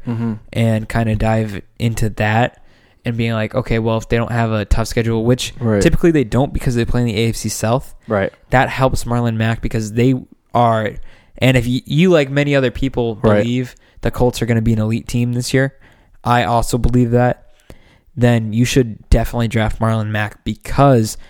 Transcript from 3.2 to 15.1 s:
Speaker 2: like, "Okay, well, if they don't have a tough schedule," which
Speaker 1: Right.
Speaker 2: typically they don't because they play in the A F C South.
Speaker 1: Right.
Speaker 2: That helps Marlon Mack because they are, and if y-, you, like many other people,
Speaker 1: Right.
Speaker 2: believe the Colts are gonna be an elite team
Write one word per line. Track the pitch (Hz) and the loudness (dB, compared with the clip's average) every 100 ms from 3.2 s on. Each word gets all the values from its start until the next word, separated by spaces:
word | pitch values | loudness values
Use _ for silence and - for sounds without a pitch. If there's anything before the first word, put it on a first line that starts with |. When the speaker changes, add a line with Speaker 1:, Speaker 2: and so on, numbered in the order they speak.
| 117 | -2
Speaker 2:
like, | 113 107 104 | -2 -2 -4
"Okay, | - 113 | -2 0
well, | 113 113 | 0 -2
if | - | 0
they | 117 | -2
don't | 117 | 0
have | 117 113 | 0 0
a | 110 101 | -2 0
tough | - 110 | 0 0
schedule," | 120 117 113 113 | -2 -2 0 0
which | 127 - - | 0 -2 -4
Speaker 1:
Right. | 117 104 | 0 2
Speaker 2:
typically | 87 - 175 | 2 2 2
they | 156 | 2
don't | 110 139 135 | 0 0 -2
because | - 143 120 | -2 -2 -2
they | 113 | -2
play | 123 | 0
in | 120 | 0
the | 104 | 0
A | 113 | -2
F | 113 | -2
C | 107 | -6
South. | - 110 127 - - - | -4 -2 -2 -4 -18 -4
Speaker 1:
Right. | 104 98 - _ | -2 -2 -6 _
Speaker 2:
That | 127 127 | 0 0
helps | - 131 - 117 | 0 0 0 -2
Marlon | 120 120 110 | -2 0 0
Mack | 110 117 | -2 -2
because | 127 117 107 | -4 -4 -4
they | 113 123 127 - _ _ | 0 2 0 -4 _ _
are, | 120 120 113 107 - - - _ - | 2 2 2 -2 -6 -12 -18 _ 0
and | 127 131 | 2 2
if | 117 | 2
y-, | 127 - | -4 0
you, | 143 185 | 2 4
like | 170 139 | 4 2
many | 139 143 | 0 2
other | 139 127 | 2 0
people, | - 135 123 117 107 | -2 -4 -2 -4 0
Speaker 1:
Right. | 113 104 | 2 4
Speaker 2:
believe | 113 123 127 - _ - | 2 -2 -4 -12 _ -6
the | 117 | -6
Colts | - 123 - | 0 0 0
are | 113 | -2
gonna | 113 | 0
be | 113 | 2
an | 110 | 0
elite | 107 117 | 0 -2
team | - | -2